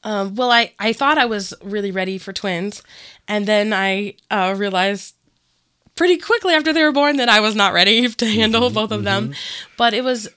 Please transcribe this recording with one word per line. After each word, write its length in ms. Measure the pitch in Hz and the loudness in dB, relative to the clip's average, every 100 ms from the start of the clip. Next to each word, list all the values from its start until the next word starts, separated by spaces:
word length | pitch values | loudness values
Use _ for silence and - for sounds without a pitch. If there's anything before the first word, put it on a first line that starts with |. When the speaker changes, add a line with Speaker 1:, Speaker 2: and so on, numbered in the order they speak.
Speaker 1:
Um, 320 | 214 208 196 202 | -6 -4 -4 -2
well, 160 | 247 | 2
I, 220 | 233 233 _ | 2 2 _
I 120 | 214 | -4
thought 260 | 220 277 311 | 0 0 2
I 80 | 240 | 0
was 280 | 214 185 - | -2 -6 -12
really 280 | 196 208 202 | -8 -6 -4
ready 260 | 185 185 190 | -4 -4 -6
for 160 | - | -8
twins. 500 | 185 202 175 202 - _ - - - - | -8 -4 -4 -4 -8 _ -20 -20 -20 -4
And 200 | 208 208 | -2 2
then 260 | 214 208 | 2 2
I, 440 | 196 190 190 208 - _ | 0 0 -2 -4 -10 _
uh, 240 | 208 185 196 | -2 0 0
realized 580 | 202 190 196 202 - _ _ _ _ _ _ _ _ - | -2 0 0 -2 -8 _ _ _ _ _ _ _ _ 0
pretty 220 | 349 359 | 2 2
quickly 360 | - 453 370 | 0 0 2
after 200 | 320 311 | 2 2
they 100 | 311 | 2
were 80 | 302 | 2
born 240 | 277 285 285 | 4 2 2
that 120 | 240 | 4
I 100 | 214 | 4
was 160 | 214 214 | 4 2
not 160 | 196 | 2
ready 380 | 170 190 220 247 | 4 4 4 2
<laughs> 120 | 220 | -2
to 40 | 226 | -2
handle 380 | 214 220 226 | 2 2 2
Speaker 2:
Mm-hmm, 100 | 247 | 0
Speaker 1:
both 180 | 220 214 | 0 -2
of 140 | 214 202 | -2 -2
them. 240 | 196 214 | -2 -2
Speaker 2:
mm-hmm. 440 | 143 - - - - | -8 -12 -14 -16 0
Speaker 1:
But 160 | 233 | 0
it 100 | 240 | 2
was 240 | 254 247 208 | -2 -4 -6